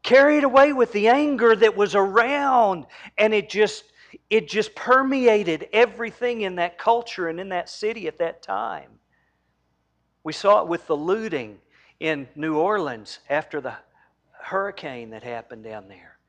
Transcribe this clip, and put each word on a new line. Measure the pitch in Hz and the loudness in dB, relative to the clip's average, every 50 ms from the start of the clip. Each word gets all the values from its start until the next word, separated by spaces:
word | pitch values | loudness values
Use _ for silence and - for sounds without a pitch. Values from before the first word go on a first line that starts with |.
carried | - - 240 269 277 294 302 302 285 | 2 6 6 6 6 6 4 2 2
away | 269 240 269 277 294 277 | 4 6 6 6 6 4
with | 262 233 220 | 0 0 0
the | - 208 208 220 | 0 2 4 4
anger | 247 285 302 294 277 226 233 226 226 | 4 4 2 0 0 2 4 4 6
that | 190 226 214 - | 6 4 2 4
was | 196 208 185 156 | 2 -2 2 2
around. | 202 196 196 190 226 233 254 285 285 285 269 262 240 226 196 185 165 135 _ - - - - _ | 2 2 4 2 2 2 2 -2 -2 0 2 2 4 2 2 0 -4 -8 _ -20 -20 -20 -14 _
And | - 214 220 | 0 2 2
it | 214 208 - - | 2 0 -2 -4
just, | - 202 214 202 - - _ _ _ _ - _ - - _ _ | 0 0 0 0 0 -10 _ _ _ _ -20 _ -20 -20 _ _
it | 208 220 165 | -2 -2 -2
just | - - 214 214 - _ | -2 -4 -4 -4 -4 _
permeated | - - - 254 262 269 269 277 269 247 233 214 208 202 175 160 - 180 - | -10 0 2 2 2 2 0 -2 2 4 4 4 4 0 -2 -4 -6 -8 -2
everything | - 220 240 226 190 208 233 220 - _ 240 240 240 226 | 2 2 2 2 0 -10 -12 -12 -8 _ -6 -6 -4 -4
in | 208 185 180 | -6 -6 -4
that | 180 170 175 - | -4 -4 -4 -6
culture | - - - 233 233 233 - - 190 175 165 | -4 0 0 0 0 -2 -8 -10 -8 -6 -6
and | 160 175 | -6 -8
in | 190 190 | -10 -8
that | 185 175 170 - | -8 -8 -8 -8
city | - - 208 214 233 233 180 156 | -12 -8 -8 -8 -8 -6 -10 -10
at | _ _ | _ _
that | - - - _ | -6 -6 -6 _
time. | - - 95 101 113 104 90 76 67 _ _ _ _ _ _ _ _ _ _ _ _ _ _ _ _ _ _ _ _ _ _ _ _ _ _ _ | -10 -8 -6 -6 -6 -8 -10 -12 -16 _ _ _ _ _ _ _ _ _ _ _ _ _ _ _ _ _ _ _ _ _ _ _ _ _ _ _
We | _ 156 151 | _ -12 -10
saw | - - 196 208 208 | 0 4 4 4 4
it | 165 160 | 4 -2
with | 170 165 _ | -6 -6 _
the | - 156 | -4 -4
looting | 147 151 170 196 226 220 214 160 139 117 107 104 _ _ _ _ _ _ _ _ _ | -2 0 -2 -2 -2 -2 -6 -6 -8 -8 -10 -18 _ _ _ _ _ _ _ _ _
in | 165 160 156 143 135 120 _ | -6 -6 -6 -6 -8 -14 _
New | 147 151 160 156 151 | -8 -6 -4 0 0
Orleans | 165 196 214 202 165 139 120 107 104 - - - _ - | 0 0 0 -2 -4 -6 -8 -12 -14 -20 -20 -20 _ -4
after | 139 151 151 _ - 147 | -4 -4 -4 _ -12 -10
the | 123 127 - - _ _ _ _ _ _ _ _ _ _ | -10 -10 -14 -14 _ _ _ _ _ _ _ _ _ _
hurricane | _ _ - - 190 190 196 202 196 - - 147 127 120 117 110 | _ _ -14 -8 -6 -6 -6 -6 -10 -12 -14 -14 -14 -14 -16 -16
that | 110 113 | -18 -16
happened | 117 123 120 117 110 _ 123 110 110 | -14 -14 -14 -14 -14 _ -20 -20 -16
down | 113 110 107 98 98 | -16 -16 -16 -18 -20
there. | 101 95 _ - _ _ _ | -20 -20 _ -20 _ _ _